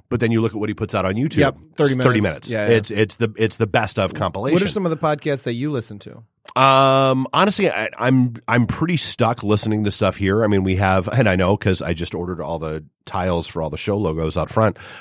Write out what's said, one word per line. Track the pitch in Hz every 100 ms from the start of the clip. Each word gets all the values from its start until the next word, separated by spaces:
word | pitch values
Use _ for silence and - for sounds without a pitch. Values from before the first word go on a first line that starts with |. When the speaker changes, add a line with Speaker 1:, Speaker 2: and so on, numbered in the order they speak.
| -
Speaker 1:
but | 123
then | 117
you | 113
look | 110
at | 107
what | 104
he |
puts | 107 107 107
out | 92
on |
YouTube. | 104 151 156
Speaker 2:
Yep, | 139 - - -
thirty | 143
Speaker 1:
It's | 127
thirty | 127 110
Speaker 2:
minutes. | 104 - -
Speaker 1:
minutes. |
Speaker 2:
Yeah, | 113 104
yeah. | 113
Speaker 1:
It's, | 104
it's | 104 107 -
the, | 113 107
it's | 110
the | - 98
best | 127 107 -
of | 95
compilation. | - 95 95 127
Speaker 2:
What | 170
are | 202
some | 202
of | 180
the | 156
podcasts | 160 147 156 135
that | 123
you | 117 147
listen | 135 - 104
to? | - - 113 _ - 127
Speaker 1:
Um, | 135 135 135 135 135 131 131
honestly, | 147 196 196 180
I, | 92 110 -
I'm, | 120 131 123 113 -
I'm | 120 113
pretty | - 165 170
stuck | - - 113 -
listening | 101 104 110 107
to | 104
stuff | - 98 -
here. | 98 104
I | 107
mean, | 98
we | 95 95
have, | 98 95 90
and | 120 110
I | 92
know | 92 104
'cause | - 90
I | 80
just | 82 85 85
ordered | 87 85
all | 71 82
the | 80 78 76 _
tiles | - 98 92 85 82
for | 82
all | 78
the | 80
show | - 101
logos | 95 80 80 82
out | 78
front. | - 107 - - -